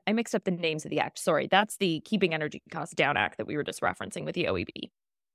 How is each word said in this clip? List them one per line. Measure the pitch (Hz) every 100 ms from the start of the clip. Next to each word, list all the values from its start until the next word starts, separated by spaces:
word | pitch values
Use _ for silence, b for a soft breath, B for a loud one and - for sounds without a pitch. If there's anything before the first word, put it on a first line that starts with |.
| -
I |
mixed | 220 226 214
up |
the | -
names | 170 165 156 156
of |
the | 151
act. | - -
Sorry. | - 151 139
That's | 190 214 -
the | 196 160
Keeping | - 208 185
Energy | 160 151 - -
Costs | 165 156
Down | - 143 104
Act | 98 -
that | -
we | 147
were |
just | 135 -
referencing | - 185 - - 151
with | 170
the | -
O | 92
E | -
B. | - - _ _ _ _